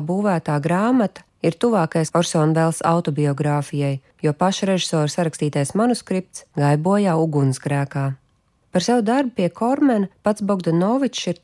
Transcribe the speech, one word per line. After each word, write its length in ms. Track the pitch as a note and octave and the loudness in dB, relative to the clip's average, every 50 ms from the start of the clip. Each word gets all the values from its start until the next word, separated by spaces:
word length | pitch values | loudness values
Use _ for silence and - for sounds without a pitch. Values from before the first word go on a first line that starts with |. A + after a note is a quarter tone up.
| D3+ | 0
būvētā 540 | D#3 F3+ G3 G#3 G#3 F3+ E3 - - D3 D3 C#3+ | -2 -2 -2 0 0 0 -2 -2 -2 -2 -2 0
grāmata 580 | D#3+ E3+ F#3 G#3+ A#3 C4 B3+ G#3 F#3 - - - _ _ _ | 0 0 0 2 2 2 2 2 0 -4 -8 -20 _ _ _
ir 160 | - E3 - | -2 -2 -2
tuvākais 560 | - - A#3+ A3+ F#3+ D#3+ D#3 - E3 D#3 - | 0 0 2 2 2 0 0 0 -2 -2 0
Orsona 400 | - E3+ F3 - - E3 D3+ D#3 D#3 | 0 0 0 0 0 2 2 2 2
Vels 240 | E3 E3 E3 D#3+ - - | 2 2 0 0 0 0
autobiogrāfijai, 1160 | E3+ E3+ F3 E3+ E3 C#3+ D3 D3 C#3+ C#3+ C#3 D3 D3 D3 D3 C#3 - - C#3+ C#3+ C#3 C3+ C3+ - _ _ _ | 0 0 0 0 -2 0 0 0 0 0 0 0 0 0 -2 -2 -4 -4 -2 -2 -2 -4 -4 -8 _ _ _
jo 160 | - D3+ D3 | -2 -2 0
paša 380 | - F3+ F#3+ F#3+ - G3+ G3 F#3+ | 2 0 0 0 0 0 0 0
režisora 340 | F3 - - - D#3 D3+ | 0 0 -2 0 0 0
sarakstītais 640 | C#3+ - - E3+ D#3+ - - D#3 D3 - D3 C#3 - | 0 0 -2 -2 -2 -2 -2 -4 -2 0 -2 -2 -2
manuskripts 720 | - F#3+ A3+ B3 A#3 - - - F#3+ F#3 F#3 _ - - - _ - D#3+ | 0 0 0 0 0 -2 -4 -4 -4 -4 -6 _ -14 -20 -20 _ -4 0
gāja 220 | C#3+ C#3+ D3 D3+ D#3 | 2 2 2 2 2
bojā 320 | F#3 G3+ G#3 G3+ F#3+ D#3+ | 2 2 2 2 2 2
ugunsgrēkā. 920 | D#3+ D#3+ D#3+ D3 D3 C#3 C3+ B2+ - - C#3+ C#3+ C#3 C#3 C#3 - C#3+ C#3 C#3 C3 - _ _ _ _ _ _ _ _ _ _ - | 2 2 2 2 2 2 2 0 -2 -4 -4 -2 -2 -2 -4 -4 -4 -4 -4 -6 -8 _ _ _ _ _ _ _ _ _ _ -4
Par 80 | F#3 | -2
savu 220 | F3 A3 B3 B3 G#3 | 0 2 2 2 2
darbu 240 | G#3+ B3 C#4 C#4+ A#3+ | 2 2 0 0 -2
pie 200 | - - F3+ E3 - | -2 -2 -2 -2 -2
Kormena 540 | - A3 A#3+ C4+ D4 D4+ C#4 A#3+ G#3 G3 - _ _ - | -2 -2 0 0 2 2 2 2 0 -2 -4 _ _ -2
pats 160 | G#3 G#3+ - | -2 -2 0
Bogdanovičs 840 | G#3 G3 G3+ F#3 E3+ E3+ E3 E3+ F#3 G#3 A#3+ C4+ C#4 A#3+ - - - C4 | -2 -2 -2 -2 0 0 2 2 2 2 2 0 0 -2 -4 -4 -6 -6
ir 80 | B3+ - | -6 -6